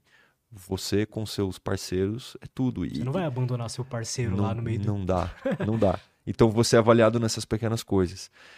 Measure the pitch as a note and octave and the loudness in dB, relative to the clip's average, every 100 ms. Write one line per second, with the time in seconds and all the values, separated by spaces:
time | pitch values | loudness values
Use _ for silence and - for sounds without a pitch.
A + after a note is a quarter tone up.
0 | _ _ _ _ _ G#2+ - F#2+ - G2+ | _ _ _ _ _ -18 -6 -6 0 0
1 | G#2+ - G#2+ - G2 F2+ - F#2+ - F2+ | 0 -4 -6 -2 -4 -4 -6 -6 -4 -2
2 | G2 A2+ - - - - B2+ A2 F2 - | -2 -4 -10 -16 -14 -4 -2 -2 -4 -4
3 | B2 E3 F3+ B2 B2+ B2 A2+ - B2 A#2 | -4 -2 -4 -2 -2 -2 -6 -8 -8 -8
4 | A2+ - G2+ F#2+ G#2 A2+ A2+ G#2+ G#2 G2+ | -8 -4 -2 0 0 -2 -4 -2 -2 -2
5 | F2+ F2+ F2 - C4 G#3 G2+ A2+ G2+ F2+ | 0 0 -2 -4 -4 -2 0 2 2 2
6 | - _ - G#2+ A#2 G#2+ A#2+ - G#2+ A#2 | -4 _ -6 4 4 4 4 6 6 6
7 | A2 A#2 A2+ A2+ - A2 A#2 A#2 - G2 | 6 4 -2 -4 -4 -4 -2 -4 0 2
8 | F2+ F#2 - _ - | 2 -2 -16 _ -20